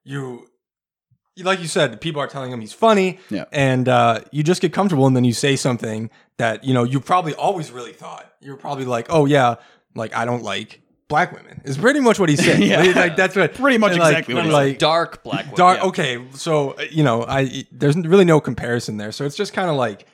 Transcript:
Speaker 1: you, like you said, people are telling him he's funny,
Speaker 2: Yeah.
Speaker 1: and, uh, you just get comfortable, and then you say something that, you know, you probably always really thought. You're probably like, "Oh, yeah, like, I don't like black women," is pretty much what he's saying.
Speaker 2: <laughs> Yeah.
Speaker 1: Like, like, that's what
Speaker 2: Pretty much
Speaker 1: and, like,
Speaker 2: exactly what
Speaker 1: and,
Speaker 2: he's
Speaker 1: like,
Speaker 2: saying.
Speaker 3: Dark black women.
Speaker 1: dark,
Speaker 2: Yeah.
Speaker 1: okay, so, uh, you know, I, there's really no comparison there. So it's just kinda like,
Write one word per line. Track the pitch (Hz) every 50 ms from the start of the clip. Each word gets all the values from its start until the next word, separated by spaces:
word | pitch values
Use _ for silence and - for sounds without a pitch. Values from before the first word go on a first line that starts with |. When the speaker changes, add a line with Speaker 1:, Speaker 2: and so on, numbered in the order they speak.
| _
Speaker 1:
you, | 135 139 143 135 127 120 117 - _ _ _ _ _ _ _ _ _ _ _ _ _ _ _ _ _ _ 185
like | 175 180 190 175
you | 170 156
said, | - 185 151 127 113 107
people | - 170 156 147
are | 135
telling | - - 139 131 123
him | 127 117
he's | 110 104
funny, | - - 226 226 214 196 190 185 175 - - -
Speaker 2:
Yeah. | 107 87 - -
Speaker 1:
and, | - 147 139 131 131 127 123 127
uh, | 123 120 120 117 113 110 - _
you | - 147
just | 151 160 185 -
get | - 160
comfortable, | - 180 202 196 175 131 135
and | 135 131
then | 123 123
you | 123 113
say | - - 139 139
something | 131 - 139 120 110 123 113 110 110 113 113 - _ _ _ _ -
that, | 120 113 107 104 131
you | 135
know, | 131 123 120
you | 120 135 135
probably | - - 185 180 170 151 135
always | - 139 185 196 175 147 -
really | 120 123 120 107
thought. | - - 170 170 156 123 - _ _ _
You're | - 139 135
probably | - - 147 143 135 131
like, | 123 123 117 117 -
"Oh, | 165 156 143
yeah, | 139 147 139 127 120 117 - - _ _ _ _ _ _
like, | 120 113 110 -
I | 117 117
don't | 120 123 123
like | 110 104 98 107 110 - - _ _ _ _ _ _ -
black | 147 156 180 -
women," | - - - - - - -
is | 143 135
pretty | 139 190 254 294 294
much | 254 233 202 202
what | 185 156
he's | 147 139 -
saying. | 170 - 170
Speaker 2:
<laughs> | 202 190
Yeah. | 196 151
Speaker 1:
Like, | 175 185 180
like, | 185 180 175 156
that's | 190 185 185 -
what | 202 170 143 -
Speaker 2:
Pretty | - 254 277 254 226
much | 214 196
Speaker 1:
and, | 175 170
like, | 170 156
Speaker 2:
exactly | 156 165 147 117 -
what | 170
Speaker 1:
and, | 160
Speaker 2:
he's | 160 151
Speaker 1:
like, | 147 139
Speaker 2:
saying. | 139 135 -
Speaker 3:
Dark | 160 151 160 170 165 165 - - _
black | 117 104 98 -
women. | 143 -
Speaker 1:
dark, | - 180 185 185 -
Speaker 2:
Yeah. | 190
Speaker 1:
okay, | 190 185 196 156 131 120 120 123 131 135
so, | 139 - 170 156 147 139 135
uh, | - - 156 131
you | 156 156
know, | 147 127 113 117 117
I, | 117 135 135 135 127 - 135 127 -
there's | - 123 147 143 147
really | 185 170 160 185 202 185
no | 170 160 147
comparison | - 143 117 - - 120 120 120 - - 107
there. | 104 104 107
So | 107 - 143
it's | 143 -
just | - 202 196
kinda | - 208 190 170
like, | 147 135 123 110 101 - - _